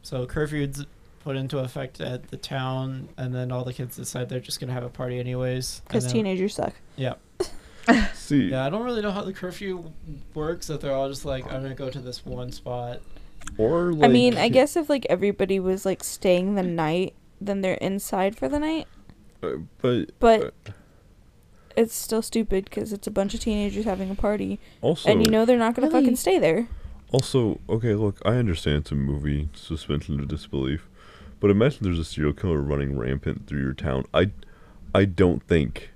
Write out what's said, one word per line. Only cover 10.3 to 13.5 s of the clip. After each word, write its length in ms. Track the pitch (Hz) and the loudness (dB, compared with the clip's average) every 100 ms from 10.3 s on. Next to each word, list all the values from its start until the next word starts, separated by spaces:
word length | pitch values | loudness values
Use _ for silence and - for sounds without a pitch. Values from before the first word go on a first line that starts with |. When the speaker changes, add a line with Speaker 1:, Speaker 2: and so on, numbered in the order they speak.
Speaker 1:
works, 340 | 156 151 170 - | -6 -4 -4 -6
that 140 | 143 | -6
they're 120 | 147 | -2
all 160 | 135 139 | 0 -2
just 160 | 135 147 | -4 -6
like, 200 | 131 131 | -6 -6
"I'm 100 | 131 | -6
gonna 100 | 135 127 | -8 -6
go 140 | 135 | -8
to 100 | 131 | -8
this 260 | 123 120 - | -10 -10 -10
one 260 | 123 123 | -8 -8
spot." 500 | - - 123 120 123 - - - - - | -10 -8 -6 -6 -10 -12 -14 -14 -14 -12